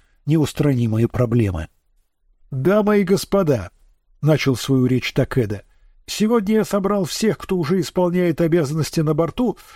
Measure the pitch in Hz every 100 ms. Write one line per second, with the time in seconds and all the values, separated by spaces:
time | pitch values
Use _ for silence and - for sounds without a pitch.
0 | _ _ - 160 139 - 147 127 117 110
1 | 117 - 120 120 101 82 80 _ _ _
2 | _ _ _ _ - 131 160 214 208 208
3 | 185 196 - 196 160 120 85 _ _ _
4 | _ _ 147 151 139 123 - 131 127 127
5 | - - 127 135 104 101 - _ _ _
6 | - - 214 240 190 220 190 202 196 202
7 | 170 - 220 151 - 185 143 190 - -
8 | 180 180 175 160 165 170 139 156 147 170
9 | 156 156 165 - 247 - -